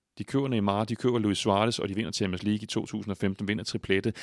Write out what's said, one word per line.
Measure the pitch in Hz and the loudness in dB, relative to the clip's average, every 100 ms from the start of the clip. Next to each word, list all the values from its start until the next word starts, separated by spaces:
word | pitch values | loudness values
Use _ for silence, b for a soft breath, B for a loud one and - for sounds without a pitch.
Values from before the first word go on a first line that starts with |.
| _ - | _ -12
De | |
køber | 101 139 139 | -4 -2 0
Neymar, | 120 101 101 | 2 2 2
de | 110 113 | 0 0
køber | 127 120 | 2 2
Luis | 107 95 | 2 2
Suarez, | 110 98 117 113 | 4 4 4 0
og | 98 | -2
de | |
vinder | 98 95 | -2 -4
Champions | - 98 90 | -2 -2 -2
League | 104 107 | 0 0
i | 107 | -2
to | 113 - | -4 -4
tusind | 107 101 | -4 -4
og | 95 | -2
femten, | 98 95 101 | -2 -2 -2
vinder | 107 | -4
triplette. | - 107 - 98 110 - | -4 -6 0 0 0 -4